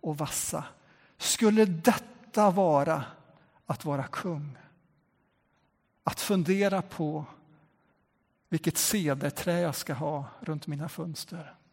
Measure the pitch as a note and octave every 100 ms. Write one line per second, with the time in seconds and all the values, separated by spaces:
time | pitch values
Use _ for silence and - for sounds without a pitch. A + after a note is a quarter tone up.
0 | E3 D3 D3 - - E3 - - _ -
1 | _ _ - - A3 G#3+ G#3+ E3 G3 -
2 | - - - - G#3 F3+ F#3 C#3+ C#3+ D#3+
3 | A#2+ - - - _ _ - A#2+ D#3+ C#3+
4 | B2+ - F#3 D#3+ D3 C3 - _ _ _
5 | _ _ _ _ _ _ _ _ _ _
6 | - - - G3 D#3+ G3 G3+ F#3+ F3+ -
7 | D#3 D#3 D3+ - _ - _ _ _ _
8 | _ _ _ _ _ D#3+ - - - A3
9 | D#3 C#3 C#3+ - - F3 F3 C#3 - A2+
10 | D3+ D3 C#3 - - D3+ - C#3+ D#3+ -
11 | E3 D3+ - E3+ D3+ - _